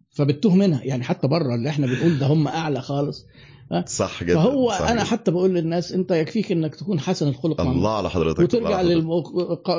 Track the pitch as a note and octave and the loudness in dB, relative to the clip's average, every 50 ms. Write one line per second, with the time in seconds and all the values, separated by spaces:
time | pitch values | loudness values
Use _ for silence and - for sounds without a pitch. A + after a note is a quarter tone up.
0 | _ _ _ - D3 C#3 C#3+ - - G#3+ F3 F#3+ G3+ G3 D3+ B2 - C3 C3 B2 | _ _ _ 0 0 0 2 2 2 4 4 6 4 4 2 0 0 -2 -4 -2
1 | B2 - F#3 - - C3 E3 E3+ D#3 B2+ A#2+ A#2+ A#2 D3 D3+ D3 C#3 B2 B2+ B2+ | -2 -4 -2 -2 0 0 0 0 0 0 -2 -2 -2 -2 -2 -2 0 0 0 2
2 | D3 E3+ E3 C3 C#3 C3+ D#3 D#3+ D3 B2+ D3 D#3+ D#3+ D#3 C#3 B2+ - - C#3+ C#3 | 2 2 2 2 2 2 2 2 2 0 -2 -4 -4 -2 -4 -4 -4 -4 -4 -2
3 | C#3+ D3 - - - - - - - - - - - - - F3 - - - - | -2 -4 -6 -8 -14 -20 -20 -20 -20 -20 -20 -20 -10 -6 -6 -4 -4 -4 -4 -4
4 | G2+ F#2 - - F2+ E2+ F2 E3 D#3+ B3 C#4+ C4+ B3+ A#3 - - - - A#3+ A3+ | -4 -4 -4 -4 0 2 2 4 4 4 2 2 2 0 0 0 0 0 0 0
5 | G3+ - A#3 A3+ - G3 D#3+ F3 F#3 F#3+ F#3 E3+ D#3+ E3 E3 F3 E3+ - - F#3 | 0 0 -2 -2 0 0 0 2 2 2 2 0 0 0 -2 -2 -2 -2 -2 -2
6 | F#3 F3+ E3+ D#3+ D#3+ D#3 - A3+ F#3 - F#3+ E3+ D#3 D3+ - - C#3+ - C#3+ C#3 | 0 0 0 0 0 0 -2 -2 -2 0 0 0 -2 -2 -4 -8 -6 -4 -4 -2
7 | - F3+ F#3+ - D#3+ C#3+ B2+ - - E3+ C#3+ - E2+ E2 E2 E2+ F#2 G#2+ A2 G#2 | -2 -2 -2 0 0 -2 -2 -2 -2 -2 -2 0 0 0 2 2 2 0 0 0
8 | F#2 E2+ D#2+ F2+ D#2+ D#2+ D#2 - E2+ - - A#3 - - - - F3+ F3 F3 E3 | -2 -2 0 0 0 2 2 2 2 2 2 0 0 0 0 2 2 2 2 2
9 | D#3+ D#3+ E3 F3 D3 - - F3+ F3 E3+ E3+ D#3+ - - F3 | 0 0 -2 -4 -4 -4 -4 -4 -4 -4 -4 -4 -2 -2 0